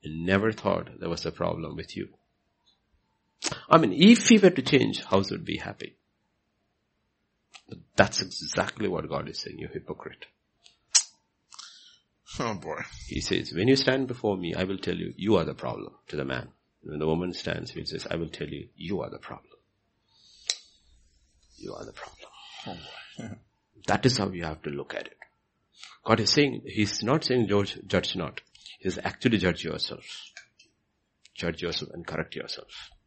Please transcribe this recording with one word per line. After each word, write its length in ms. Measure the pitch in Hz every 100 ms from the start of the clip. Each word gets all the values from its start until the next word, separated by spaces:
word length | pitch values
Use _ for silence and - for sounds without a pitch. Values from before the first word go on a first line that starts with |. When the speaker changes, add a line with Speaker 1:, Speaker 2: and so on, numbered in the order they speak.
Speaker 1:
They 80 | 73
never 420 | 78 85 98 110
thought 460 | 110 104 87 82 -
there 120 | 87
was 140 | 85 82
a 60 |
problem 440 | 82 87 82 80 78
with 180 | 82 -
you. 120 | 95 _ _ _ _ _ _ _ _ _ _ _ _ _ - - -
I 80 | 165
mean, 160 | 135
if 360 | 92 185 233 -
he 100 | 220
were 120 | 190
to 120 | 175
change, 400 | 123 139 110 101
house 260 | - 95 98
would 140 | -
be 140 | - -
happy. 380 | - - - _ _ _ _ _ _ _ _ _ _ _ _ _ _ _ _ - _
But 100 | 85 - -
that's 260 | 95 -
exactly 680 | 92 - 92 - - - 104
what 200 | 85 78
God 200 | 73 76
is 100 | -
saying, 180 | - 76
"You 100 | 82
hypocrite." 580 | 78 78 - - - - _ _ _ - _ _ - - _ _ _ _ - - - - - _ _ - -
Speaker 2:
Oh 160 | 123
boy. 280 | 98 76 78 - - -
Speaker 1:
He 140 | -
says, 320 | - 92 -
"When 160 | 76 110
you 80 | 131
stand 320 | - 135 127
before 280 | 117 107 98
me, 160 | 87
I 100 | 82
will 140 | 92 95
tell 180 | 92 87
you, 160 | 85 82
you 200 | 92 101
are 80 |
the 100 | 78
problem," 400 | 67 - 55 50 - _
to 80 | 73
the 80 |
man. 280 | 67 64 64 _ _ _
When 160 | 76 76
the 80 | 78
woman 280 | 82 90
stands, 380 | 85 - 82 82
he 120 | -
says, 220 | 80 82 -
"I 60 | 82
will 140 | 82
tell 180 | - 76
you, 200 | 71 - _
you 260 | 82 95
are 80 | 65
the 80 | -
problem. 400 | - - _ - _ _ _ _ _ _ _ - - - - _ _ _ _ _ _ _ _ -
You 160 | -
are 100 | -
the 80 | -
problem." 380 | - - - - - - - -
Speaker 2:
Oh 120 | 90 80 - - -
boy. 180 | 113 101 _ _
<laughs> 280 | _ - -
Speaker 1:
That 200 | 98 131
is 100 | 120
how 140 | 98
you 140 | 92
have 180 | 82 78
to 80 | 80
look 240 | 71 67
at 120 | - -
it. 120 | - - _ _ _ _ _ - -
God 160 | - 110
is 100 | 107
saying, 320 | - 143 110 -
He's 360 | 104 104 -
not 220 | 107 139
saying, 240 | - 127 104
"Judge, 300 | 101 98 - 101
judge 300 | 95 - 92
not." 260 | 80 - _ _ - -
He's 200 | 95 85
actually, 400 | 95 - 127 113
"Judge 260 | 90 82
yourself." 400 | 80 78 - - - - - - - _ - _ _ _ _ _ _
Judge 280 | - 85 82
yourself 300 | 85 82 73
and 140 | - -
correct 300 | 80 82 -
yourself. 540 | - - - - - -